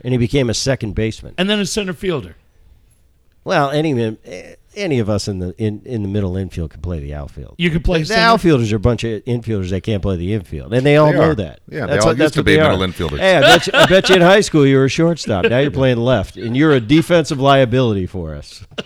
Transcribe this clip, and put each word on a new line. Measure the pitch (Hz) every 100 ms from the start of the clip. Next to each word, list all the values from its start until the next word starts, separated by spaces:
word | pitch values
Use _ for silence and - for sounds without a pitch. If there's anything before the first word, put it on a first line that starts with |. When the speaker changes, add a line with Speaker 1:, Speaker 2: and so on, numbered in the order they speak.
Speaker 1:
and | 123
he | 127
became | 117 143 123
a |
second | 104 - 131 110
baseman. | 92 110 - - -
Speaker 2:
And | 190
then | 214
a |
center | 196 - 196
fielder. | 175 196 160 90 - _ _ _ _ _ _ _ _ _ _
Speaker 1:
Well, | - 180 143
any, | 147 160 127
eh, | 113 110 - 90 85 - _ -
any | 202 135
of | 104
us | 104 -
in | 95
the, | 90 87
in, | 107 104
in | - 120
the | 101
middle | 101 98 92
infield | 92 - 80
can | -
play | 85 85
the | 71
outfield. | 73 71 - 67 -
Speaker 2:
You | 170
can | 160
play | - 170
Speaker 1:
The | 156
Speaker 2:
center? | 220
Speaker 1:
outfielders | 226 226 180 143 113
are | 107
a |
bunch | 98 113
of | 117 107
infielders | - 120 117 107 92
that | 95
can't | 101 104
play | 101 90
the | 87
infield, | 110 90 78 65
and | 117
they | 135 147
all | 151
Speaker 3:
They | -
Speaker 1:
know | -
Speaker 3:
are. | 110
Speaker 1:
that. | 85 62 -
Speaker 3:
Yeah, | 151 -
they |
Speaker 1:
That's | 139
Speaker 3:
all | 110
Speaker 1:
what, | 117
that's | 151
Speaker 3:
used |
to | -
Speaker 1:
what | 104
Speaker 3:
be | 98
Speaker 1:
they |
Speaker 3:
middle | 156 92
Speaker 1:
are. | 92
Speaker 3:
infielders. | 85 85 -
Speaker 1:
Hey, | 190 175
I |
bet | 294 349 -
you, |
I | - 214
bet | 185 -
you | 185
in |
high | 175 202
school | 190 156 139
you | 135
were | 135
a |
shortstop. | - 165 170 - 101 110
Now | 120
you're | 143
playing | 135 131 120
left, | 117 123 92 98
and | 110 123
you're | 156
a | 139
defensive | 107 151 - 175 151 147
liability | 135 139 127 127 127 101 90
for | 92 80
us. | 73 71 - - -